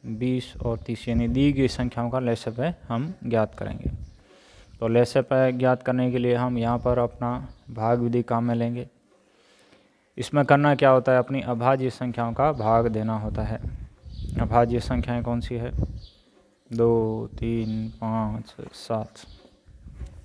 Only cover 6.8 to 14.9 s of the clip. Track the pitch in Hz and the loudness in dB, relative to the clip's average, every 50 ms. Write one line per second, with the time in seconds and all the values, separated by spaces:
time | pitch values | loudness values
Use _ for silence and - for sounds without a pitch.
6.8 | - 123 120 123 120 113 - - 123 120 123 123 135 - - - _ - 117 113 | 2 2 2 2 0 0 -2 -4 -4 -4 -4 -4 -8 -12 -16 -20 _ -14 -6 -2
7.8 | 110 117 123 120 120 117 120 123 120 - 117 117 120 120 117 117 117 117 120 123 | 2 2 2 2 2 2 2 0 0 0 0 0 0 0 0 0 -2 -2 -4 -6
8.8 | 131 - _ _ _ _ _ _ _ _ _ _ _ _ _ _ _ _ _ _ | -8 -12 _ _ _ _ _ _ _ _ _ _ _ _ _ _ _ _ _ _
9.8 | _ _ _ _ _ _ _ 127 120 - 147 147 131 139 143 143 147 147 139 123 | _ _ _ _ _ _ _ -10 -6 0 0 2 4 6 6 6 6 4 4 6
10.8 | 143 135 131 127 - 135 127 127 123 - 135 131 - 123 120 117 120 131 135 131 | 6 6 6 6 6 4 4 4 2 0 -2 -4 -2 -2 -2 0 2 2 2 2
11.8 | 131 127 - - 127 123 110 120 117 117 113 - 143 156 147 123 107 110 113 117 | 0 -2 -4 -4 -6 -4 -4 -2 -4 -2 0 0 0 0 0 0 2 4 4 4
12.8 | 117 117 110 107 107 110 113 107 107 107 104 107 110 - 113 - - - - - | 4 2 0 -2 -2 -2 -2 -4 -4 -4 -4 -4 -4 -4 -4 -6 -6 -8 -10 -10
13.8 | - - - _ - - - - - - - - 117 110 117 120 120 117 120 117 | -12 -16 -18 _ -20 -16 -12 -10 -8 -4 -2 -2 0 4 4 4 4 4 2 -2
14.8 | - - | -2 -2